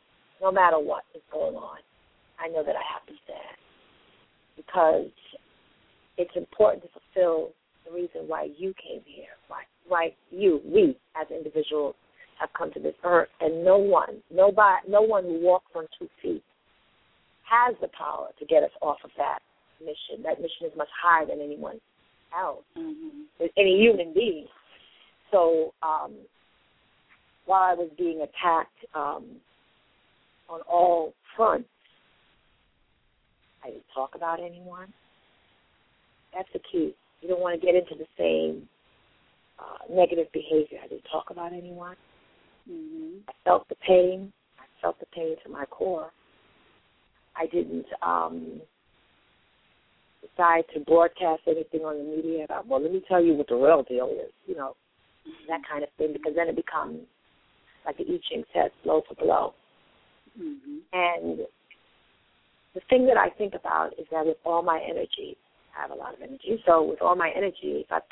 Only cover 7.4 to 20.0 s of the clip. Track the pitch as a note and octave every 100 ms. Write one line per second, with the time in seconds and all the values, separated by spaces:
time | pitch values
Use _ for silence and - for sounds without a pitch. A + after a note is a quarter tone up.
7.4 | D#3+ - _ _ E3+ F3 F3 E3 D#3 D#3
8.4 | D3+ D3 F#3 F#3+ D#3 D3 - - - -
9.4 | - - - _ - F3+ E3 - _ F3+
10.4 | G#3 D3+ - F#3 F3+ - _ D#3 D#3 D#3
11.4 | D3+ D#3 D3+ D3+ C#3+ - _ _ - -
12.4 | D#3+ - D#3+ D3 D3+ - F3 F3 E3 -
13.4 | D#3+ E3 F3 G3 G3+ F3 D3+ - _ F3
14.4 | G3 G3+ G#3 F#3 - G#3 A3 G#3 F3+ E3
15.4 | F3 F3+ _ F3 D#3+ - E3+ _ - D#3+
16.4 | _ _ _ _ _ _ _ _ _ _
17.4 | - A#3 B3 G#3+ F#3 - D3+ D3 C#3+ -
18.4 | D3 D#3 D3 - D3+ C#3+ D3+ - C#3+ C#3+
19.4 | _ _ _ _ D#3+ D3+